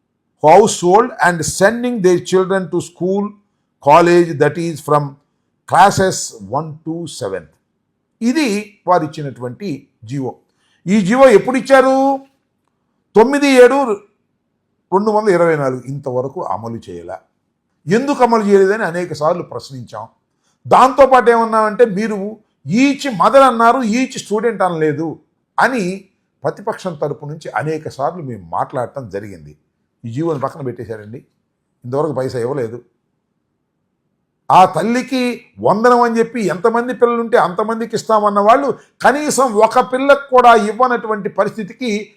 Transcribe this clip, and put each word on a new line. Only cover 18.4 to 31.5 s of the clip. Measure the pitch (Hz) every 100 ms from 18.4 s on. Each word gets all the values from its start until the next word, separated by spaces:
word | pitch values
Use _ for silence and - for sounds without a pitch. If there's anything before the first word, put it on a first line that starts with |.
చేయలేదని | 202 196 190 220
అనేక | 190 175 175
సార్లు | 143 151 180
ప్రశ్నించాం. | - 120 - 135 113 110 113 _ _ _ _ _ -
దాంతోపాటు | 202 254 269 262 254 226
ఏమన్నామంటే, | 233 226 220 214 202
మీరు | 233 185 220 208 202 220 _ _ 139
each | 208 277 277 277
mother | 196 196 262
అన్నారు, | 269 226 233 262
each | 233 233 262 -
student | - 208 233 202
అనలేదు | 185 165 156 143 160 123 _ _ _ -
అని | 214 254 180 190 _ _ _ _
ప్రతిపక్షం | 147 156 208 220 185 151
తరపు | 151 139 143
నుంచి | 160 -
అనేక | 107 147 156 151
సార్లు | - 143 175
మేము | 135 107 82
మాట్లాడటం | 90 135 143 117 143 117
జరిగింది. | 95 107 90 76 76 _ _ _ _
ఈ | 117
జీవోని | 117 165 147
పక్కన | 131 165
పెట్టేశారండి. | 131 117 110 107 104 131 _ _ _